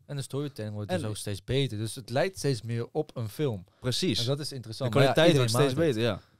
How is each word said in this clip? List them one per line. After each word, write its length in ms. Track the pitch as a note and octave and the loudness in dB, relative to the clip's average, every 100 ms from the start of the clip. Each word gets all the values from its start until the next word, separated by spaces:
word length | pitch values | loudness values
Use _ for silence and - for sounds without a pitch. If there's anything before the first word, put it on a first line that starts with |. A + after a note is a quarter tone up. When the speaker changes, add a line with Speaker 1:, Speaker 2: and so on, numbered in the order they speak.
| - | -10
Speaker 1:
En 100 | C#3+ | -10
de 60 | |
storytelling 520 | - C3+ D3 B2 G#2+ | -8 -6 -6 -8 -8
wordt 160 | G#2 G#2 | -8 -4
Speaker 2:
En 60 | F3+ | -4
Speaker 1:
dus 80 | A2 | -4
ook 100 | G2 | -8
steeds 260 | - G2 | -8 -8
beter. 340 | - C3 C#3 G#2 | -2 0 0 -2
Dus 180 | A2 - | -6 -8
het 140 | G#2+ | -4
lijkt 280 | B2 F#3+ - | -2 -2 -2
steeds 240 | C#3+ A#2 | -2 -2
meer 260 | A2+ A#2 A#2 | -4 -6 -4
op 240 | D#3 D3+ - | -4 -6 -6
een 120 | A2 | -8
film. 340 | - D3 G2+ F2 _ | -2 -2 -2 -10 _
Speaker 2:
Precies. 400 | B2+ A#2+ F#3+ G2 | -4 0 0 0
Speaker 1:
En 60 | A#2 | 0
dat 140 | C#3+ | -2
is 120 | D3 | -4
interessant. 400 | C3+ A2+ A2 B2+ | -10 -12 -4 0
Speaker 2:
De 60 | C#3 | 4
Speaker 1:
Maar 100 | C3+ | 6
ja, 60 | |
Speaker 2:
kwaliteit 240 | D#3+ D#3+ C#3 | 6 6 6
wordt 140 | A#2+ | 4
Speaker 1:
iedereen 200 | A#2 C#3 C3 | 4 2 4
Speaker 2:
steeds 200 | E3 A2 | 2 2
Speaker 1:
maakt 0 | |
het. 260 | A#2 - | 2 0
Speaker 2:
beter, 100 | - | -6